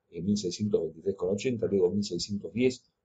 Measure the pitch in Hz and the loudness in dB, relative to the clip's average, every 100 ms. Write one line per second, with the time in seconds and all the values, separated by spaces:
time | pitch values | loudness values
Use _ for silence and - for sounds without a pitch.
0 | _ 85 90 101 90 87 104 90 80 80 | _ -4 0 0 0 -2 0 2 0 -2
1 | 98 95 92 104 131 120 90 98 90 98 | -4 -2 -2 0 0 -2 0 2 4 2
2 | 101 87 - 101 104 98 127 123 - _ | -2 -4 -4 -6 -4 2 2 2 -8 _